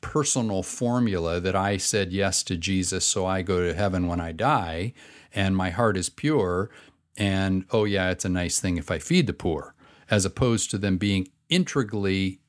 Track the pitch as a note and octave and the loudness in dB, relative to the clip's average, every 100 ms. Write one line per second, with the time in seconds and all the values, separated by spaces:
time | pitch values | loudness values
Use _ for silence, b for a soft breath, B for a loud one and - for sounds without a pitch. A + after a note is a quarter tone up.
0 | - D3+ C#3 - A2+ F#2+ F#2 - A#2+ B2 | -2 -2 0 0 0 -2 -4 -2 0 2
1 | A#2 F#2+ E2 F2 F#2 F#2+ G2 G2+ - G#2+ | 2 0 0 0 0 2 2 0 0 0
2 | F#2+ F#2+ G2 F#2+ - F2+ F2 F#2+ F2+ F#2 | 0 0 0 0 -2 -4 0 0 0 -2
3 | - - F#2 F#2+ F2+ F#2 F2 E2 G2+ F#2 | -2 0 0 -2 0 0 0 0 0 0
4 | F2+ E2+ E2 E2 A#2+ D3 F2 D#2+ G#2 - | 0 -2 -4 -2 0 0 -2 -4 -6 -8
5 | B B B - F#2+ F#2+ F#2 F2 A#2 F#2 | B B B -2 2 2 0 2 2 2
6 | F2 - C#3+ D3+ F#2 F2+ G2+ B B B | -2 -4 0 2 2 0 -2 B B B
7 | _ - G2+ F#2+ F#2+ F#2+ F#2+ A2 G#2+ G2 | _ -2 0 2 2 0 0 0 2 2
8 | F#2 F2+ F#2+ F2+ F2 - F#2+ E2+ D#2 E2+ | 0 0 0 0 0 -2 0 -2 -2 -4
9 | - F3 C3 - - D#2 - - B B | 2 2 2 0 -2 -4 -6 -18 B B
10 | B G#2+ F#2+ - B2+ A2+ - G#2 G2+ F#2+ | B 0 0 0 2 2 -2 -2 0 2
11 | G2+ G2 F#2 _ _ F3 F3+ D3 A2 G#2+ | 2 0 -2 _ _ 0 0 -2 -2 -2
12 | G2 F#2+ F#2+ F#2 | 0 2 0 -4